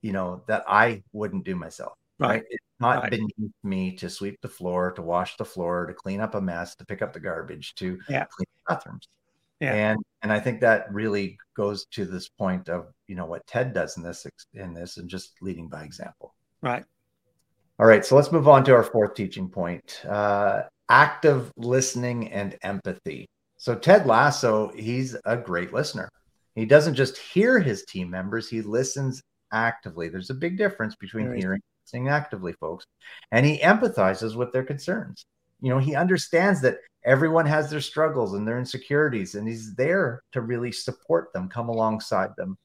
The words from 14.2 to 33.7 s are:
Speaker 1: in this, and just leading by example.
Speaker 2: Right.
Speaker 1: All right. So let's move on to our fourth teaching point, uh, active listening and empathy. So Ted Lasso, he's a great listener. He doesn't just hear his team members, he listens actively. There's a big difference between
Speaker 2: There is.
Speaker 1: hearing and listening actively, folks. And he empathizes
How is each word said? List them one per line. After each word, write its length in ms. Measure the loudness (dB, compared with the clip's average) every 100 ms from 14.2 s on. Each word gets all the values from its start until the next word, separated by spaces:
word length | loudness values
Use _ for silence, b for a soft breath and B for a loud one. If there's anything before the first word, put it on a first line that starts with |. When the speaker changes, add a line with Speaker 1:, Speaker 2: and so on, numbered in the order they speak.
| -16 _ -20
Speaker 1:
in 200 | -16 -14
this, 220 | -14 -14 -14
and 120 | -12
just 260 | -12 -12 _
leading 280 | -12 -10 -12
by 160 | -16
example. 500 | -16 -16 -18 _ -20 _ _ _
Speaker 2:
Right. 240 | -6 -6 -10 _ _ _ _ _ _ _ _ _
Speaker 1:
All 80 | 8
right. 180 | 8
So 120 | 10 6
let's 160 | 6
move 160 | 4 8
on 160 | 8
to 100 | 10
our 80 | 6
fourth 320 | 6 2 0
teaching 340 | 0 -8 -6 -10
point, 560 | -6 -6 -6 -12 -16
uh, 600 | -6 0 2 2 2 0 -4 _ 6
active 640 | 8 8 6 4 4 0 -8
listening 760 | 0 0 0 -4 -4 -4 -6
and 260 | -6 -6 -8
empathy. 640 | -8 -6 -8 -8 -10 -12 -14 _ _ _
So 200 | -4 -2
Ted 300 | 6 6 8
Lasso, 680 | 4 4 2 2 2 0
he's 440 | -6 -6 -4 -4 -6
a 120 | -4 -4
great 360 | -2 -6 -4
listener. 380 | -4 -4 -6 -12 _ _ _ _ -8
He 100 | 6
doesn't 300 | 8 8 0
just 200 | -2 -2
hear 440 | -4 2 4 4
his 240 | 2 -2
team 260 | -8 -10 -8
members, 380 | -6 -6 -6 -6
he 120 | -8
listens 600 | -4 -2 -2 -4 -4 -6 _ _ _
actively. 560 | -2 -2 -4 -14 -10 -8
There's 220 | -8 -10
a 40 |
big 220 | -6 -6 -2
difference 380 | -2 -2 -8 -8
between 300 | -12 -6 -6
Speaker 2:
There 80 |
is. 80 | -4
Speaker 1:
hearing 160 | -4 -4
and 240 | -8 _
listening 240 | _ -6 -2
actively, 440 | -2 -2 -10 -10
folks. 320 | -10 -10 -10 -16 _ B B B
And 160 | 4 4
he 120 | 4
empathizes 760 | 4